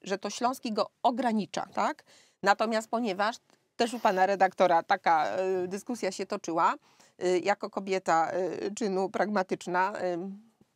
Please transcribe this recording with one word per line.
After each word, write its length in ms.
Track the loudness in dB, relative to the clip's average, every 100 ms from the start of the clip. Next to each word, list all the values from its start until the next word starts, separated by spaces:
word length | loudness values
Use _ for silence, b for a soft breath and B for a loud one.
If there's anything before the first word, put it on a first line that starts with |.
że 160 | -6 -6
to 120 | -6
śląski 420 | -4 -4 -4 -4
go 140 | -4 -4 _
ogranicza, 640 | 0 0 0 0 -2 -6 -6
tak? 300 | -2 -2 -4 b b b b
Natomiast 480 | 2 2 2 -2 -2
ponieważ 460 | -4 -2 -2 -4 -4 _ _ _ -2
też 180 | -2
u 40 | 2
pana 280 | 2 4 4
redaktora 560 | 4 2 4 4 4
taka, 440 | 2 0 4 2 2
e, 420 | 0 0 -2 -2
dyskusja 440 | -6 -8 -6 -4
się 140 | -4 -6
toczyła, 480 | -6 -2 2 2 0 b b b -4
e, 200 | 0 2
jako 320 | 0 -2 -4
kobieta, 600 | -8 -4 -2 2 2 2
e, 400 | -2 -4 -4 -6
czynu 400 | -4 -2 -2 -2
pragmatyczna, 840 | -2 0 0 -2 -4 -2 0 0 -2
e, 320 | -4 -4 -8 -12 -20 _ _